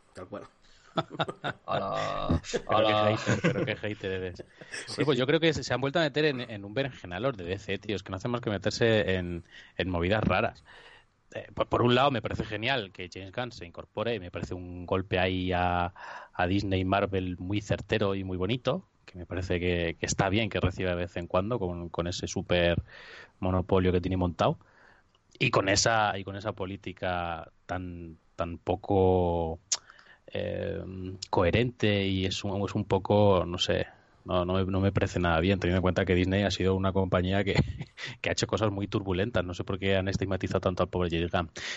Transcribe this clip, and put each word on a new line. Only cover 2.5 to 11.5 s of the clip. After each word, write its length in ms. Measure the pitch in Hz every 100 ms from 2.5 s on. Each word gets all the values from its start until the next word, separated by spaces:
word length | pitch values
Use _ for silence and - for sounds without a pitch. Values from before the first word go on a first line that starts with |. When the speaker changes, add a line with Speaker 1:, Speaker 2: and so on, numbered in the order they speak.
Speaker 3:
Pero 260 | - - 107
Speaker 2:
ala. 320 | 110 107 107
Speaker 3:
qué 80 | 110
hater, 220 | - 104
pero 240 | 170 98 110
qué 100 | 107
hater 340 | 107 104 98
eres. 320 | 92 92 87 - -
Speaker 1:
<laughs> 240 | - - -
Sí, 80 | -
Speaker 3:
Oye, 80 | 143
pues 100 | 127
Speaker 1:
sí. 40 |
Speaker 3:
yo 80 | 127
creo 120 | 156
que 140 | 160
se, 100 | 143
se 100 | 127
han 60 | 123
vuelto 200 | 139 170
a 20 |
meter 240 | 156 147 156
en, 160 | 127
en 240 | 123 104 101
un 80 |
berenjenal 500 | 113 135 - 90 90
los 140 | 131 101
de 80 | 85
D 120 | 98
C, 200 | - 98
tío, 180 | 107 95
es 80 |
que 60 | 98
no 80 | 92
hacen 140 | 127
más 100 | 120
que 80 | 110
meterse 680 | 98 104 - 117 110 92 95
en, 300 | 87 85 - - - -
en 120 | 90
movidas 340 | 87 87 107
raras. 400 | - 92 113 - - - - - _ _ _
Eh, 140 | 104 -